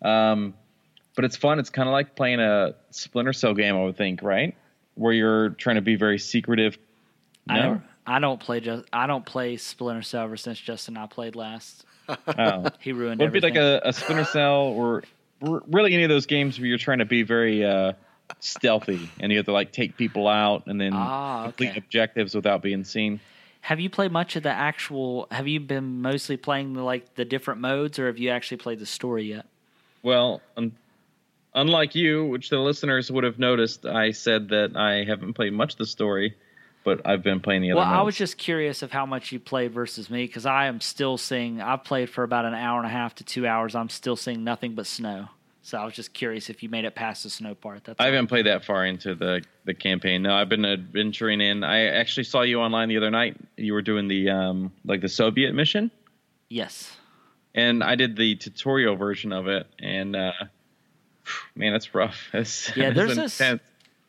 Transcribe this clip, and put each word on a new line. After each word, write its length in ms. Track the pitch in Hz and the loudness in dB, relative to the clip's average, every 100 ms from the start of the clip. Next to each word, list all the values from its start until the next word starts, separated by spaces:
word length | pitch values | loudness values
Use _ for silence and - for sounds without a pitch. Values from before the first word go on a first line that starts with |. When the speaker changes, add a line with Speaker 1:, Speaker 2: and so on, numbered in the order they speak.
Speaker 1:
Um, 520 | 107 110 110 107 101 95 _ _ _ _ _ - | 2 4 4 4 0 -8 _ _ _ _ _ -2
but 100 | 123 | -2
it's 100 | - | 2
fun. 220 | 147 151 | 2 2
It's 100 | 123 | 0
kinda 220 | - 131 | -2 2
like 240 | 135 143 - | 2 0 0
playing 240 | 127 120 | 0 4
a 360 | 110 104 87 - _ | 4 4 2 -2 _
Splinter 420 | - - 120 123 | -14 -6 -2 0
Cell 200 | 131 117 | 2 2
game, 220 | 104 104 98 | 4 2 2
I 80 | |
would 140 | 95 92 | 0 0
think, 240 | 98 90 | -2 -2
right? 340 | 104 98 160 - _ _ _ - | 0 2 0 -4 _ _ _ -2
Where 180 | 113 | 2
you're 360 | 113 110 110 107 | 4 6 4 2
trying 240 | - 127 110 | 0 0 2
to 60 | |
be 140 | 98 107 | 4 4
very 240 | 107 104 | 4 2
secretive. 580 | - 120 113 113 110 - _ _ _ _ _ _ - | 0 0 2 4 2 0 _ _ _ _ _ _ -2
Speaker 2:
I 60 | 120 | 2
Speaker 1:
No? 60 | 127 | 2
Speaker 2:
don't, 120 | 208 - _ - | 0 -6 _ 0
I 140 | 131 | 2
don't 200 | 143 120 | 2 0
play 200 | - 120 | -4 -4
just, 260 | 113 117 - | -2 -6 -4
I 140 | 120 131 | -2 0
don't 180 | 139 - | -2 -4
play 320 | 135 123 117 | -4 -4 -6
Splinter 440 | - - 120 113 | -10 -8 -6 -6
Cell 200 | 107 120 | -6 -4
ever 140 | 113 110 | -4 -6
since 220 | 123 110 | -10 -10
Justin 360 | - 113 - 110 | -10 -10 -10 -12
and 60 | |
I 40 | 107 | -12
played 280 | - 117 117 | -10 -10 -10
last. 500 | 110 113 - - - _ - | -12 -12 -16 -20 -20 _ -12
Speaker 1:
Oh. 600 | 120 - 139 110 95 90 | -8 -4 2 2 2 -2
Speaker 2:
<laughs> 60 | - | -6
He 120 | 131 | -8
ruined 260 | 123 120 113 | -4 -2 2
Speaker 1:
Would 60 | 151 | 2
it 40 | |
be 60 | 185 | 4
like 140 | 170 156 | 4 4
Speaker 2:
everything. 260 | 143 139 | 4 4
Speaker 1:
a, 60 | - | 2
a 40 | |
Splinter 320 | 131 - 160 147 | -2 0 0 2
Cell 360 | 156 143 143 | 2 4 4
or 400 | 139 110 120 117 - _ _ - | 2 2 0 0 -4 _ _ -8
r-, 200 | 151 160 - | -4 -4 2
really 260 | 180 208 | 4 6
any 100 | 175 | 6
of 60 | 165 | 6
those 160 | 143 131 | 4 4
games 340 | 147 139 123 | 2 0 0
where 80 | 123 | -2
you're 100 | 120 | 0
trying 220 | - 131 | 2 2
to 60 | 110 | 4
be 180 | 120 | 2
very, 400 | 110 117 113 107 104 | 4 4 4 4 4
uh, 280 | 98 95 95 _ _ - - | 4 2 -2 _ _ -20 -12
stealthy 720 | - - 123 110 104 92 85 - | -10 0 4 4 2 -4 -6 -6
and 120 | 101 | 0
you 60 | 104 | 0
have 80 | 101 | 2
to, 60 | |
like, 180 | 101 98 | 2 0
take 240 | - 117 - | -2 -4 -2
people 300 | 113 104 104 | -2 2 2
out 360 | 104 104 104 - | 4 4 2 -2
and 120 | 101 | -2
then 120 | 98 98 | -2 -2
Speaker 2:
Ah, 480 | 120 135 139 123 | -2 -4 -6 -6
Speaker 1:
complete 260 | 113 - 127 | -6 -4 -4
Speaker 2:
okay. 60 | 104 | -6
Speaker 1:
objectives 540 | 95 117 110 117 101 104 | -2 0 0 0 -4 0
without 260 | 101 98 | 0 0
being 220 | 101 98 | 0 -4
seen? 360 | 95 113 107 104 - - - _ | -4 -4 -2 -4 -10 -20 -20 _
Speaker 2:
Have 180 | - 160 | -4 -2
you 100 | 185 | -2
played 220 | - 196 | -2 0
much 240 | 170 175 - | 0 -2 -2
of 80 | |
the 60 | 151 | -2
actual, 800 | 110 143 - - 139 131 123 - | 0 -2 -4 -6 -6 -4 -6 -6
have 160 | 117 139 | -6 -2
you 120 | 151 | -4
been 400 | 143 139 131 127 | -2 -4 -4 -4
mostly 340 | 127 139 - 131 | -2 -2 -4 -6
playing 380 | - 139 139 | -2 -2 -4
the, 80 | 131 | -4
like, 320 | 127 127 - - | -4 -4 -6 -6
the 80 | |
different 380 | 120 135 - 113 | -4 -4 -4 -4
modes, 360 | 127 139 147 147 | -2 -2 -2 -2
or 80 | 127 | -2
have 100 | 117 | -2
you 120 | 123 | -2
actually 260 | 123 - 123 | -2 -4 -8
played 220 | 120 113 | -8 -8
the 60 | 104 | -8
story 380 | - 123 117 107 | -6 -4 -4 -4
yet? 200 | 107 - _ _ _ _ _ | -8 -14 _ _ _ _ _
Speaker 1:
Well, 400 | 123 123 123 95 _ - | 2 4 2 -2 _ -6
un-, 160 | 117 - _ _ _ _ _ _ _ | -6 -6 _ _ _ _ _ _ _
unlike 420 | 131 151 170 151 165 | 0 2 2 2 2
you, 300 | 165 156 156 | 2 2 0
which 240 | 123 - | -4 -2
the 100 | 139 | 0
listeners 500 | 139 147 143 131 123 | 0 0 0 0 0
would 140 | 131 | 0
have 160 | 123 117 | 0 2
noticed, 460 | 127 120 113 - - | 2 4 2 0 -4
I 260 | 110 110 | 0 2
said 380 | 107 117 110 101 | 2 2 2 2
that 260 | 107 104 - | 2 2 2
I 300 | 104 101 101 | 0 2 0
haven't 280 | 101 92 113 | -4 -4 -2
played 180 | 104 | -2
much 200 | 104 151 | 0 -2
of 40 | - | -2
the 80 | 110 | -6
story, 500 | - 107 98 104 - _ _ - _ | -2 0 0 -2 -4 _ _ -20 _
but 180 | 101 92 - | 0 2 2
I've 180 | 98 | 2
been 160 | 98 95 | 2 0
playing 220 | 101 95 | 2 2
the 100 | 92 | 4
other 80 | 123 | 4
Speaker 2:
Well, 60 | 175 | 4
I 80 | 180 | 4
Speaker 1:
modes. 80 | 208 | 2
Speaker 2:
was 100 | 202 | 0
just 200 | 190 - | -4 -4
curious 440 | - 165 147 135 | -4 -2 -2 -4
of 100 | 131 | -6
how 140 | 139 135 | -4 -4
much 260 | 131 - | -6 -8
you 80 | 123 | -12
play 280 | - 135 120 | -4 -2 -2
versus 420 | 117 117 - 107 | -4 -6 -8 -8
me, 180 | 120 123 | -6 -6
'cause 180 | 117 127 | -4 0
I 200 | 135 139 | 2 0
am 160 | 117 | -2
still 360 | - - 135 127 | -6 -4 -2 -2
seeing, 440 | - 127 120 113 | -4 -4 -4 -4
I've 220 | 104 135 - | -4 -4 -2
played 240 | 135 123 | -2 -2
for 140 | - | -4
about 200 | 120 120 | -2 0
an 100 | 117 | -2
hour 240 | 113 120 120 | -2 -2 -2
and 80 | 117 | -2
a 40 | |
half 240 | 120 120 - | -4 -6 -8
to 80 | |
two 240 | - 127 120 | -10 -4 0
hours. 280 | 113 113 117 | 0 0 -4
I'm 140 | 113 | -6
still 260 | - 127 117 | -6 -4 -4
seeing 260 | - 117 | -4 -6
nothing 320 | 113 117 123 110 | -4 -4 -6 -8
but 120 | 98 | -8
snow. 420 | - 110 98 104 _ _ _ - | -8 -8 -8 -12 _ _ _ -10
So 120 | 117 | -8
I 80 | 110 | -8
was 80 | |
just 200 | 113 113 | -10 -14
curious 360 | - 120 110 - | -6 -6 -6 -10
if 120 | 107 | -12
you 60 | 113 | -8
made 160 | 113 | -4
it 100 | 110 | -4
past 300 | - 113 101 | -6 -8 -8
the 60 | 107 | -10
snow 260 | - 110 101 | -10 -10 -12
part. 300 | 107 101 - | -14 -14 -6
That's 120 | 113 | 0
Speaker 1:
I 100 | 127 | 2
Speaker 2:
all. 40 | |
Speaker 1:
haven't 160 | 135 117 | 4 4
played 200 | 123 107 | 4 4
that 180 | 98 - | 2 2
far 200 | 98 92 | 0 0
into 300 | 92 98 85 | -2 -6 -2
the, 300 | 90 90 82 _ | 0 -2 -4 _
the 100 | - | -6
campaign. 480 | 90 98 92 95 90 | -2 0 0 0 0
No, 120 | 98 101 | 2 2
I've 140 | 98 | 2
been 160 | 110 101 | 2 2
adventuring 760 | 98 90 104 107 101 113 104 | 0 -2 -2 -2 0 0 2
in. 240 | 101 101 | 2 0
I 220 | 80 110 110 | 2 2 4
actually 400 | 90 117 - 123 | 2 0 -2 0
saw 160 | 131 | 2
you 180 | 123 120 | 2 2
online 300 | 113 113 113 | 2 0 2
the 80 | 110 | 2
other 120 | 107 | 2
night. 280 | 113 120 - - - | 2 0 -4 -16 -6
You 160 | 107 | -2
were 100 | 104 | 0
doing 280 | 101 104 98 | 0 0 0
the, 200 | 98 98 | 0 2
um, 440 | 95 92 92 95 - | 2 0 -2 -6 -6
like, 160 | - 98 | -2 -2
the 80 | 95 | 0
Soviet 460 | - 110 117 143 139 | 2 2 2 0 2
mission. 340 | 151 208 226 - _ _ _ _ - | 0 0 -2 -6 _ _ _ _ -10
Speaker 2:
Yes. 480 | 117 104 - - - _ _ _ _ _ 117 | -8 -8 -10 -18 -20 _ _ _ _ _ 0
Speaker 1:
And 260 | 120 120 | 2 2
I 140 | 92 123 | 2 2
did 220 | 127 107 | 2 2
the 180 | 113 104 | 0 0
tutorial 640 | - - 135 135 117 95 | -6 -6 0 2 2 2
version 340 | 101 98 107 | -2 -4 -4
of 160 | 95 92 | -4 -2
it, 180 | 98 - - | -2 -4 -10
and, 380 | 98 95 98 98 | -6 -4 -4 -2
uh, 160 | 92 90 98 _ _ _ _ _ _ _ - - - - | -4 -4 -10 _ _ _ _ _ _ _ -12 -12 -10 -4
man, 180 | 107 107 | 0 0
it's 200 | - 98 | 0 0
rough. 320 | 107 - - | 0 -2 -6
<laughs> 40 | |
It's, 420 | 101 113 - - 131 | -4 -2 -4 -4 0
Speaker 2:
Yeah, 120 | 135 | 2
Speaker 1:
it's 100 | 123 | 4
Speaker 2:
there's 180 | 196 120 | 2 0
this, 240 | 294 - | -2 0
Speaker 1:
intense. 220 | 135 117 _ _ _ _ | 0 0 _ _ _ _